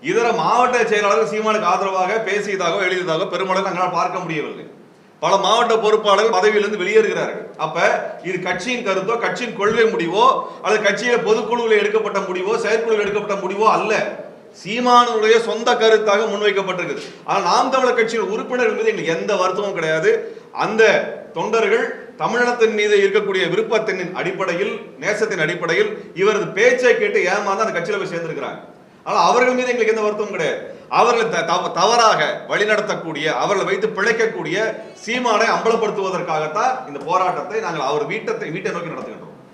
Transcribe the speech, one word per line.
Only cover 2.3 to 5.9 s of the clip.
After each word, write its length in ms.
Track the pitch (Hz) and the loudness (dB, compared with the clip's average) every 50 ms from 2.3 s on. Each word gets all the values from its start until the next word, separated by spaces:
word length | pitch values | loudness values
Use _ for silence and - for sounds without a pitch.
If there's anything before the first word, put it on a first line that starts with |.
| 196 208 190 202 196 190 180 170 165 202 190 | -2 -2 -2 -4 -4 -2 -2 0 0 0 0
எழுதியதாகவோ 400 | 180 185 180 175 165 160 160 190 190 180 | 0 0 -2 -2 -2 -2 -2 -2 -2 -4
பெருமளவில் 360 | 175 190 185 185 190 196 196 | -4 -2 0 0 0 0 -2
நாங்களால் 300 | 170 180 180 180 175 170 | -2 -2 -2 -2 0 -2
பார்க்க 260 | 180 180 185 185 175 | -2 -2 -2 -6 -6
முடியவில்லை. 400 | 160 160 151 131 117 - - - - - - - - - - _ _ _ _ - | -6 -6 -6 -6 -6 -10 -12 -14 -16 -18 -20 -20 -20 -20 -20 _ _ _ _ 0
பல 140 | 165 190 190 180 | 2 2 4 4
மாவட்ட 300 | 185 214 233 240 226 226 220 208 | 4 4 4 4 4 2 2 4
பொறுப்பாளர்கள் 540 | 214 | 4